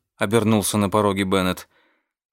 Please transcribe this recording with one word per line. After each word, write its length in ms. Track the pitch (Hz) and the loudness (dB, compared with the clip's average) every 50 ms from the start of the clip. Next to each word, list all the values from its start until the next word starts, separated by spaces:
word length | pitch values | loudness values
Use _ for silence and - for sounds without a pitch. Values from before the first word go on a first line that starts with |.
| _ _ _ | _ _ _
обернулся 600 | - 110 104 107 117 104 110 113 107 92 - - | -6 -2 0 0 2 2 2 2 0 0 0 0
на 140 | 107 101 95 | 0 0 0
пороге 340 | 98 107 104 101 98 98 101 | 2 2 2 0 0 -2 -2
Беннет. 460 | 95 95 95 92 92 90 - - - _ _ _ _ _ _ _ _ _ _ _ _ | 0 0 0 0 -2 -4 -6 -10 -20 _ _ _ _ _ _ _ _ _ _ _ _